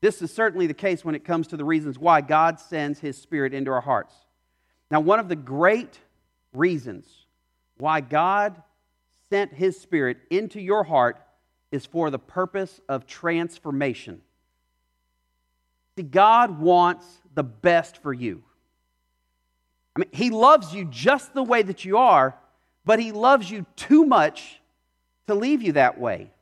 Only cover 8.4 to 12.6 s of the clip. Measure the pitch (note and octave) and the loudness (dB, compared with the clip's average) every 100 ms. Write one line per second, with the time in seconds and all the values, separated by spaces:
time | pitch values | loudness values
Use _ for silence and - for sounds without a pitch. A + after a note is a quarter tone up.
8.4 | G#3 F3 _ _ _ _ _ _ _ G3 | -2 -6 _ _ _ _ _ _ _ -4
9.4 | G3+ C#3 F#3 - _ E3 C3 A#2+ _ F3+ | -4 -2 -4 -4 _ -2 -2 -4 _ -4
10.4 | G#3+ G#3 F#3 G#3 E3 D#3 A#2+ A#2 _ _ | -4 -12 -2 -2 2 2 2 0 _ _
11.4 | _ _ _ C#3+ - E3 D#3+ C3+ _ - | _ _ _ -10 -8 -4 -4 -4 _ -6
12.4 | F#3 G3 | -6 -6